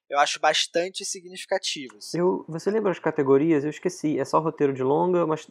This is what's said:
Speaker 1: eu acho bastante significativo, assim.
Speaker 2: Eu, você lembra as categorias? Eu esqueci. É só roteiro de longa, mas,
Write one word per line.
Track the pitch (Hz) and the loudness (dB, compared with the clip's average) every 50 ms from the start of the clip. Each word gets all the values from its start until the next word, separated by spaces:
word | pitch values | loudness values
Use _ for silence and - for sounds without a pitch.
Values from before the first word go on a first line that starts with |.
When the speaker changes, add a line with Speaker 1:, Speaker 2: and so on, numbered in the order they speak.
| _ - | _ -2
Speaker 1:
eu | 139 143 | 0 2
acho | 147 - - - | 2 2 2 2
bastante | - 151 156 - - - - 170 175 190 190 - 202 | 2 2 2 2 0 -2 0 -2 -2 -2 -4 -8 -10
significativo, | - - 196 170 180 185 185 - - 190 190 - - - 160 135 123 107 104 | -10 -10 -10 -12 -14 -14 -14 -6 -4 -2 -2 -2 -4 -6 -6 -8 -10 -12 -16
assim. | - - - 160 | -12 -6 -2 0
Speaker 2:
Eu, | 175 180 190 - - - | 2 2 2 0 -4 -8
você | 156 165 - 196 | -10 -6 -2 -2
lembra | 202 220 208 196 170 | 0 0 0 0 -2
as | - | -2
categorias? | - 160 156 - 143 135 139 139 147 165 160 143 139 | -2 -2 0 2 4 4 4 6 6 4 2 2 2
Eu | 151 | -2
esqueci. | 151 - - 180 - - - 156 147 120 | -4 -6 -6 -6 -6 -4 -2 -2 -2 -2
É | 135 | -2
só | - - 160 | 0 0 0
roteiro | 156 160 151 - 147 139 139 | 0 0 0 0 0 0 0
de | 131 131 | 0 0
longa, | 131 143 156 175 180 180 180 170 | 0 2 2 2 2 2 2 2
mas, | 156 156 156 - - | 0 -2 -4 -6 -4